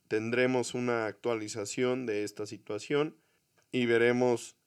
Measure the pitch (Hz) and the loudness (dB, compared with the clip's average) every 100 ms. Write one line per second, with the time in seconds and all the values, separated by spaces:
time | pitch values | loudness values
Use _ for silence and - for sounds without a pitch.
0 | - 110 113 120 127 127 117 127 123 117 | -4 -4 0 0 2 2 -2 -4 -2 -2
1 | 110 - 120 113 104 113 101 - 127 127 | -2 -4 -4 -4 -4 -8 -6 -2 0 0
2 | 120 104 104 - 107 107 - 107 - 143 | -2 -4 -4 -8 -12 -12 -10 -8 -2 -2
3 | 156 - _ _ _ _ - 127 117 117 | -2 -6 _ _ _ _ -6 0 4 6
4 | 120 123 123 117 - _ | 6 6 4 2 -4 _